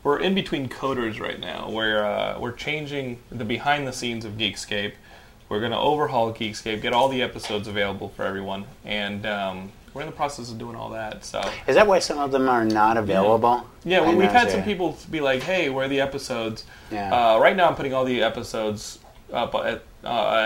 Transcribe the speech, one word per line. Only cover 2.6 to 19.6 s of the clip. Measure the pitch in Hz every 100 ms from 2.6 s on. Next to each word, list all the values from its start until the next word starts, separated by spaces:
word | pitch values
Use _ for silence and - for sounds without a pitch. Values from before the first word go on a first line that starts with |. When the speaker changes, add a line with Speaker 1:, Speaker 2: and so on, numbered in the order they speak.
| - 151 143 143 131 120 -
Speaker 1:
the | 123
behind | 113 117 143 147 135
the |
scenes | - 123 117
of | 110
Geekscape. | 107 107 90 - 104 101 - - - - - -
We're | 107
gonna | 117 110
overhaul | 139 147 147 131 113
Geekscape, | 110 110 104 113 107
get | 120
all | 123 135
the | 131
episodes | 117 117 - 104 107
available | 104 101 98 98 -
for |
everyone, | 101 98 98 98 101 -
and, | 110 104 101 104 110
um, | 104 95 92 98 - -
we're | 131
in | 156
the |
process | - 143 139 120
of | 113
doing | 120
all | 117 110
that. | 110 107 104
So | - 104 98 - -
Speaker 2:
Is | 143
that | 208
why | 185
some | - 147
of | 143
them | 135 131
are | 123
not | 110 107 110 113
Speaker 1:
Yeah. |
Speaker 2:
available? | 101 95 101 113 117 120 - -
Speaker 1:
Yeah, | 165 180
we, | 160
Speaker 2:
I |
Speaker 1:
we've | 175 202
Speaker 2:
know, |
Speaker 1:
had | 233 226
some | 190
Speaker 2:
yeah. | 208
Speaker 1:
people | 185 170 - -
be | 160
like, | 139 131
"Hey, | 147 185 151
where | 131
are | 135
the | 139
episodes?" | 135 135 - 117 113 117 - - -
Speaker 2:
Yeah. | 107 98 120 117
Speaker 1:
Uh, | 113
right | 156
now, | 196 170
I'm | 143
putting | 139
all | 131
the | 127 123
episodes | 110 110 113 117 107 104 - - - - -
up | 120 117
at, | -